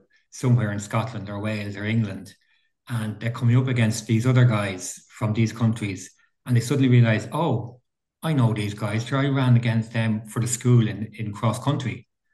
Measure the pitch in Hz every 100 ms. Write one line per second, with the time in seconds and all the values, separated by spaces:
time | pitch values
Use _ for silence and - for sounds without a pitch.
0 | _ _ _ - 131 123 104 101 - 113
1 | 107 - 98 101 107 107 104 101 104 113
2 | 107 95 - - _ _ _ _ - 120
3 | 107 107 113 120 120 123 131 123 110 104
4 | - 110 107 127 123 107 101 92 - -
5 | _ - 107 107 113 - 113 110 101 95
6 | - _ _ _ - 123 - 143 131 123
7 | 117 107 - - 165 120 - - _ _
8 | _ _ 165 151 113 104 104 104 107 110
9 | - 139 139 135 127 117 120 113 107 113
10 | 113 107 - - 120 - 127 120 107 98
11 | 107 - 104 101 117 107 - 147 110 98
12 | - _ _